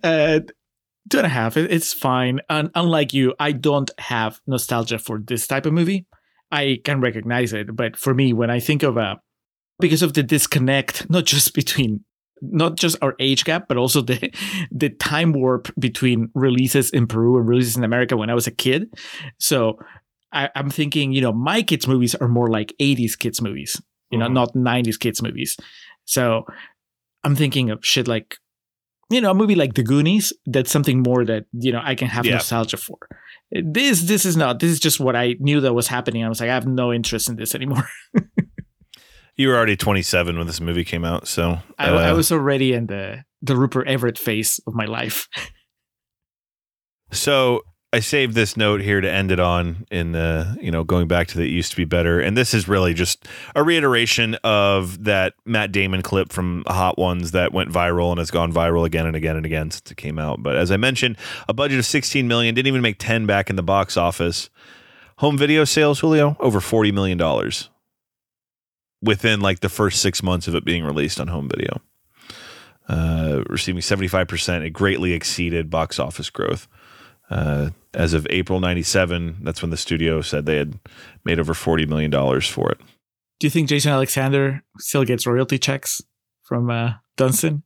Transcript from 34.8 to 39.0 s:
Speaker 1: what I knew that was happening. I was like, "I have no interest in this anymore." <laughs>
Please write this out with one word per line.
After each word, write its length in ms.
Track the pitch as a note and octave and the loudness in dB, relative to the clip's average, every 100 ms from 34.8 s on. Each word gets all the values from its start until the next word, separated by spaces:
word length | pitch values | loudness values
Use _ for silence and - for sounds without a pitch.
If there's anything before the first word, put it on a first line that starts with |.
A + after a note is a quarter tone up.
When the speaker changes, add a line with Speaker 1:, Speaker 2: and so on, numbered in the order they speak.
| D#3 - | 2 2
Speaker 1:
what 160 | C3 A#2+ | 2 2
I 200 | B2 A#2+ | 2 0
knew 220 | C#3+ D3 | 2 2
that 120 | C3+ | 4
was 120 | A#2+ A#2+ | 2 0
happening. 360 | B2 A#2+ A2+ A2+ | -2 -2 -2 -2
I 40 | |
was 120 | A2+ | -2
like, 80 | A#2 | 0
"I 60 | B2+ | 0
have 100 | B2 | 0
no 260 | B2+ B2 | 0 0
interest 380 | A#2+ A2+ A#2 - | 0 -2 -4 -4
in 60 | A2+ | -4
this 180 | A2 | -6
anymore." 340 | - C3 B2+ - - - A#3 | -6 -2 -2 -4 -8 -2 -2
<laughs> 80 | - - - - - _ _ - | 0 -4 -4 -8 -20 _ _ -20